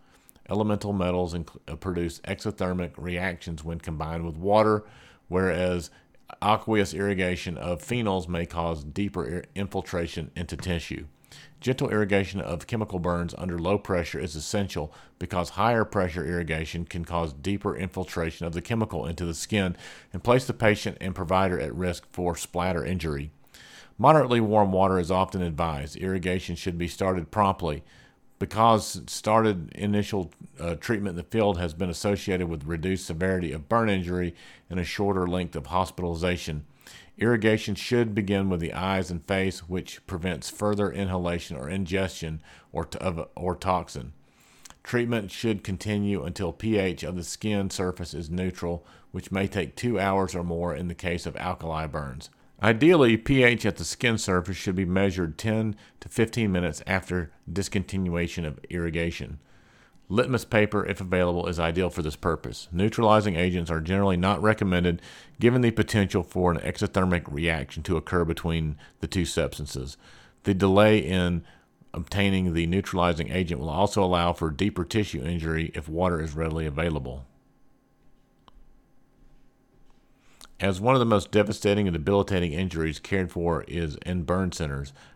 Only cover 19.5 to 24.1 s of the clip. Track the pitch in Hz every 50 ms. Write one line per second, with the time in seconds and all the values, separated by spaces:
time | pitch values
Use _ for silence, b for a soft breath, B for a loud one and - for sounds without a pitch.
19.5 | 110 104 95 90 85 B B B B B B B B 87 - 123 120 131 135 -
20.5 | 117 - 120 107 104 104 - 107 - - - 95 87 - 95 80 95 92 95 92
21.5 | 90 78 65 73 60 80 92 90 85 - - - - - 90 87 82 - - -
22.5 | - 87 87 92 90 82 62 69 92 90 78 80 73 69 73 76 - _ - B
23.5 | B B B B B B B B B B 110 143